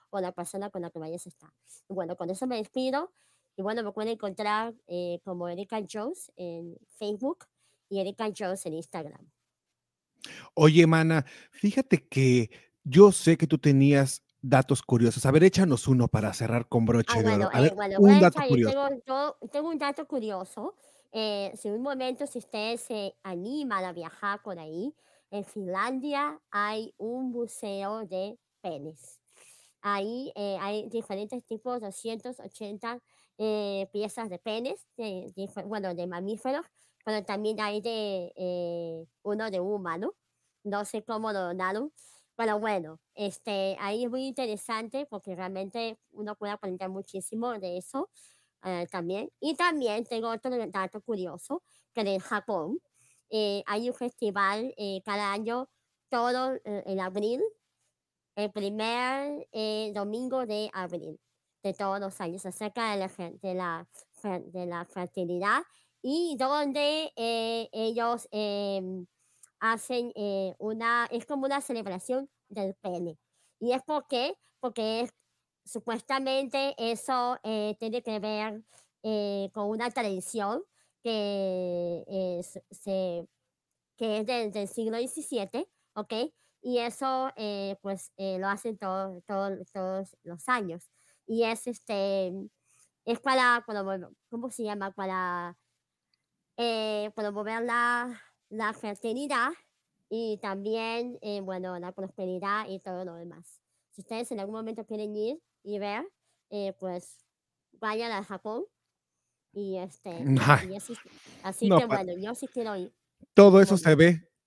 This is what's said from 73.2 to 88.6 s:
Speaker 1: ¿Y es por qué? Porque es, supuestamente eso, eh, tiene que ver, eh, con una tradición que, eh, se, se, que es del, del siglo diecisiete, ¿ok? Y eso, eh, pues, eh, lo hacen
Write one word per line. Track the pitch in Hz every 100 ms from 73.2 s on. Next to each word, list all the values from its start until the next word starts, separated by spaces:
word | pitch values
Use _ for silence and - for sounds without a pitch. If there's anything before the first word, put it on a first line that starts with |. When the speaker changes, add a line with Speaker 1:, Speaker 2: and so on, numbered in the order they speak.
| _ _ _ -
Speaker 1:
¿Y | 233
es | 254
por | 302 302 -
qué? | 240 294 392 _ -
Porque | 254 226 220 226
es, | 247 _ _ _ _ _
supuestamente | - 220 233 226 - 269 262 269 262 269 277 -
eso, | 226 226 - 254 247 254
eh, | 214 220 214 208
tiene | 226 233
que | 226 214
ver, | 214 214 220 214 - - _ _
eh, | 220 214 202 202 196
con | 214 208
una | 220 240
tradición | 247 214 185 - 226 202 269 - _ _ _
que, | 233 220 202 196 190 185 180 175 175 170 -
eh, | 190 180 175
se, | - - -
se, | - 202 190 185 170 - _ _ _ _ _ _ -
que | 226 214
es |
del, | 214 240 214
del | 208 196
siglo | 233 220 226
diecisiete, | 254 320 - 233 190 247 381 _ _
¿ok? | 214 214 226 311 _ _ _
Y | 247 240
eso, | 233 - 269 262 262 -
eh, | 214 202 196 196
pues, | 202 190 - -
eh, | 190 185
lo | 196
hacen | 202